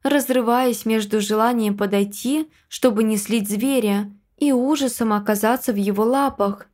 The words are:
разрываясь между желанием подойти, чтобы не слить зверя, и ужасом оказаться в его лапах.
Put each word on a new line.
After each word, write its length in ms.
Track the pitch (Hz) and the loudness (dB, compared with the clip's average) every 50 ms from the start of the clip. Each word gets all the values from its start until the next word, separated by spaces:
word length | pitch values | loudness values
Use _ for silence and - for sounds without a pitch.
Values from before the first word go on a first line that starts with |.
разрываясь 840 | _ 277 294 285 233 - 254 254 233 226 233 247 254 247 226 - - | _ 2 0 0 2 2 0 0 2 2 0 2 2 0 -2 -2 -2
между 360 | 220 220 220 208 208 214 214 | 0 0 0 0 0 -2 -2
желанием 560 | 202 202 214 214 220 240 247 233 220 208 202 | 0 0 0 2 2 2 2 0 0 0 0
подойти, 720 | 202 208 202 208 202 202 202 202 - - 247 285 311 311 311 _ _ _ | -2 -2 0 0 0 0 -2 -4 -6 -4 -2 -2 -2 -2 -6 _ _ _
чтобы 380 | _ - - - 254 208 208 226 | _ -6 2 2 2 2 2 0
не 100 | 220 220 | 0 0
слить 320 | 202 208 - 233 233 202 | -2 -2 -2 -2 -2 -2
зверя, 640 | 202 208 208 240 269 277 254 220 208 202 202 208 202 - _ _ _ _ | -2 -4 -2 -2 0 0 2 2 2 0 0 -2 -6 -12 _ _ _ _
и 160 | _ 285 285 | _ 0 2
ужасом 640 | 262 247 247 269 311 285 277 247 233 - 233 220 214 | 2 2 2 0 0 0 0 -2 -2 -2 0 0 0
оказаться 580 | 208 208 214 214 202 220 220 247 254 - - | 0 0 -2 0 2 2 0 0 0 -2 -2
в 60 | 214 | -2
его 260 | 202 196 202 196 202 220 | 0 0 0 0 0 2
лапах. 640 | 233 254 277 277 269 269 - 202 202 202 - - _ | 2 2 2 0 0 0 0 -2 -2 -2 -6 -14 _